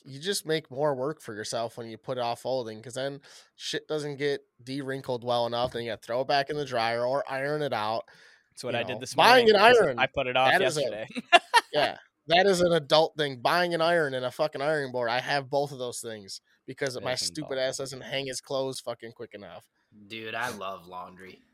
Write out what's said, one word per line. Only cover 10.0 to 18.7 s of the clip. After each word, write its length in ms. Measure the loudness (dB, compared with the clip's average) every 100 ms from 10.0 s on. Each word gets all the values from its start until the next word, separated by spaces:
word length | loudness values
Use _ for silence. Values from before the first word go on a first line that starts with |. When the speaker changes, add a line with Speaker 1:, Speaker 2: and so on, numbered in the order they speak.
| 0
Speaker 2:
put 200 | 0 0
it 80 | 4
off 160 | 4
Speaker 1:
that 100 | 6
is 160 | 4 0
a 40 |
Speaker 2:
yesterday. 260 | -2 -4 -8 -10 -2 -2
<laughs> 320 | 0 0 0
Speaker 1:
yeah, 240 | 0 -2 -4 -16 _ 0
that 180 | 2 4
is 140 | 4
an 120 | 2
adult 420 | 2 4 4 4 0
thing. 260 | -4 -2
Buying 320 | 0 2 2 0
an 60 |
iron 320 | 2 2 0 -2
and 100 | -6
a 60 |
fucking 300 | -2 -4 -2
ironing 300 | -2 -2 -2
board. 180 | -2 0
I 100 | 0
have 280 | 0 -2 -2
both 220 | -2 -2
of 60 | -4
those 200 | -8 -8
things 400 | -10 -12 -12 -16 -18 _ -16
because 300 | -6 -6 -4
Speaker 2:
That 80 |
Speaker 1:
my 100 | -4
Speaker 2:
is 80 | -4
an 40 | -4
adult 80 | -6
Speaker 1:
stupid 200 | -6 -2
Speaker 2:
thing. 80 | -2
Speaker 1:
ass 100 | -2
doesn't 240 | -8 -10
hang 240 | -6 -6 -4
his 160 | -6
clothes 380 | -4 -2 -2